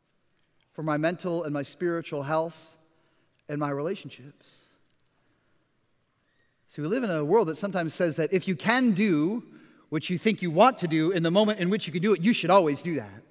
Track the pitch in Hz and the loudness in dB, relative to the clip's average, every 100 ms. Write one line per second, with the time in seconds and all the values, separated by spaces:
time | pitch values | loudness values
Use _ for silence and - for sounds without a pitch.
0 | _ _ _ _ _ _ _ - 156 147 | _ _ _ _ _ _ _ -8 -4 0
1 | 160 180 180 170 156 147 139 - 175 170 | 0 -2 -4 -4 -4 -6 -8 -6 -4 -4
2 | - 147 139 160 170 - - _ _ _ | -6 -8 -2 -2 -2 -8 -20 _ _ _
3 | _ _ _ _ - 147 147 139 156 202 | _ _ _ _ -10 -6 -4 -4 -6 -8
4 | - - 135 - _ - _ _ _ _ | -12 -20 -20 -20 _ -20 _ _ _ _
5 | _ _ _ _ _ _ _ _ _ _ | _ _ _ _ _ _ _ _ _ _
6 | _ _ _ _ _ _ _ - 151 247 | _ _ _ _ _ _ _ -8 -4 -2
7 | 226 160 147 220 170 147 196 180 160 - | 0 -2 2 2 2 -2 -4 -4 -4 -2
8 | 175 151 156 190 190 175 196 247 247 180 | -2 0 0 0 -2 -2 0 2 2 2
9 | 214 151 165 226 - - - _ _ 156 | 2 2 0 -2 -8 -18 -20 _ _ -6
10 | - 175 220 202 175 156 247 - 175 156 | -4 -2 -2 -2 0 4 6 4 0 0
11 | 160 185 165 185 214 208 175 208 - 170 | 2 2 2 4 4 2 0 -2 -2 -2
12 | 202 175 190 - 165 196 160 139 175 147 | 0 2 2 2 4 6 6 0 -4 -6
13 | 104 101 - | -6 -14 -20